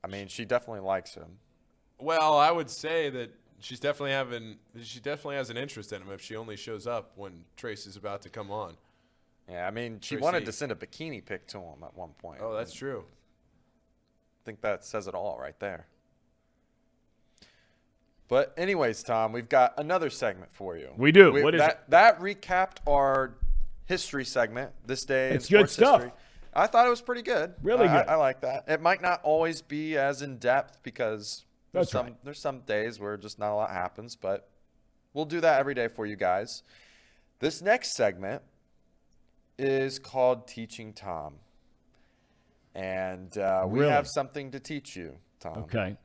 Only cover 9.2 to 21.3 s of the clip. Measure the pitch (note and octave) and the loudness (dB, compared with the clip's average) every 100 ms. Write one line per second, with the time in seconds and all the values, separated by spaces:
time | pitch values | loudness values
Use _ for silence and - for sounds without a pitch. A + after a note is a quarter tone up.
9.2 | _ _ - F2+ F2+ A2 A#2+ A2 - C#3 | _ _ -14 -8 -6 -6 -10 -12 -10 -4
10.2 | D3+ F3+ A2 G#2+ C#3+ G#2 - - D#3+ B2 | -2 -2 -6 -8 -8 -8 -12 -14 -12 -12
11.2 | - F#2+ - G2+ E2+ C#2+ D#2+ - E2+ - | -12 -14 -12 -18 -16 -18 -20 -16 -18 -16
12.2 | F2 C#2+ A2 A2 A#2 - C3+ B2 F2 _ | -18 -12 -8 -8 -8 -10 -10 -10 -14 _
13.2 | _ _ _ _ _ _ _ _ _ _ | _ _ _ _ _ _ _ _ _ _
14.2 | _ _ - G#2 A2 G2 - A2 F#2+ F#2 | _ _ -18 -8 -4 -4 -6 -8 -8 -8
15.2 | G2+ B1 C2+ - G2+ F2 - _ _ _ | -6 -8 -12 -10 -10 -10 -16 _ _ _
16.2 | _ _ _ _ _ _ _ _ _ _ | _ _ _ _ _ _ _ _ _ _
17.2 | _ - - _ _ _ _ _ _ _ | _ -20 -20 _ _ _ _ _ _ _
18.2 | _ B2+ D#3+ - F#3 F#3 B2+ A2 - A2+ | _ 0 0 -2 -2 0 0 -2 -2 -2
19.2 | A2+ A#2 A#2 C3+ B2 - D3+ F3+ D#3 - | 0 -4 2 4 4 2 -2 -2 -2 -2
20.2 | A#2 F#2 F2+ - F#2+ E2+ C2 D#2 C#3 F3 | -4 -6 -16 -14 -12 -10 -12 2 8 12
21.2 | F#3 | 12